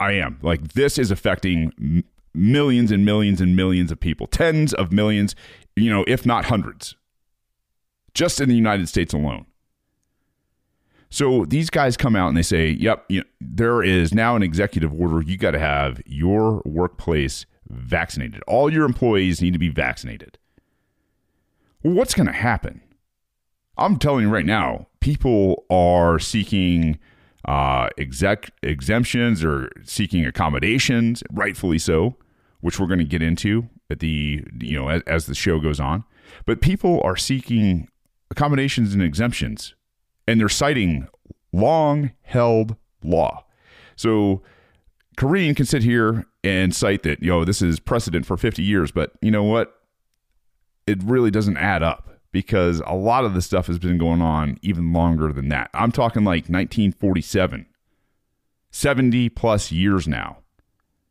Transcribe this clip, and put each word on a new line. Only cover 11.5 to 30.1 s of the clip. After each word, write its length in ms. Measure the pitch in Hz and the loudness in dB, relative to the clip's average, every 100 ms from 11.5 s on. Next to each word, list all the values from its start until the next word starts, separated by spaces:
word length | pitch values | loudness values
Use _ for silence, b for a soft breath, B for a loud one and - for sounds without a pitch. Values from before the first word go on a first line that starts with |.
| 139 160 | 0 0
guys 260 | 160 139 117 | 0 0 2
come 180 | 131 | 2
out 140 | 107 90 | 2 2
and 80 | 76 | 2
they 60 | |
say, 260 | 85 85 80 | 2 2 0
"Yep, 380 | 78 110 107 - | 0 0 0 -2
you 120 | 95 | -4
know, 60 | - - | -4 -12
there 420 | 65 80 117 120 | -8 -2 0 2
is 300 | 92 92 82 | 2 2 2
now 240 | 107 113 120 | 2 2 2
an 60 | |
executive 500 | 92 80 101 92 78 | 0 0 0 0 -2
order. 300 | 76 87 80 | 0 0 0
You 160 | 78 92 | -2 -2
gotta 200 | 101 73 | 0 0
have 440 | 78 71 71 64 | 0 0 -2 -6
your 560 | - 69 85 104 110 107 - | -10 -2 0 2 2 0 -4
workplace 800 | 78 90 - - 78 69 - - _ - | -2 -2 -4 -2 0 -2 -6 -14 _ -18
vaccinated. 720 | 60 62 85 82 - 62 - - | -16 -6 -4 -4 -6 -10 -10 -2
All 240 | 113 147 | 0 2
your 140 | 156 | 2
employees 560 | 147 123 123 104 92 85 | 2 2 2 4 2 2
need 140 | 90 | 2
to 40 | 85 | 2
be 120 | 85 | 0
vaccinated." 640 | 69 64 - 62 55 - - _ _ _ _ _ _ _ _ _ _ _ _ _ _ | -2 -4 -4 -12 -16 -20 -20 _ _ _ _ _ _ _ _ _ _ _ _ _ _
Well, 120 | 151 | 0
what's 180 | 180 262 | 0 0
gonna 200 | - 160 | 0 0
happen? 500 | - 123 107 - - _ _ _ _ _ _ _ _ _ - | 0 -2 -2 -6 -14 _ _ _ _ _ _ _ _ _ -2
I'm 180 | 180 160 | 0 2
telling 300 | 147 139 104 | 2 2 2
you 40 | |
right 140 | 107 | 2
now, 440 | 78 107 69 - - - | 0 0 -2 -4 -10 -6
people 640 | 143 147 135 110 95 - - | -4 0 2 2 2 0 0
are 480 | 92 87 87 85 82 | 2 4 4 4 2
seeking, 800 | - 113 95 101 90 85 80 78 b b b b - | 0 -4 -2 0 2 2 2 -2 b b b b -4
uh, 420 | 71 67 65 60 - | -2 0 -2 -4 -6
exec-, 540 | 69 65 98 107 - - | -10 -2 -2 -2 -6 -10
exemptions 800 | - 73 65 110 117 123 120 104 | -6 -4 -2 0 0 0 0 0
or 280 | 80 71 65 - | 0 -2 -6 -12
seeking 420 | - - 101 | -10 -6 -2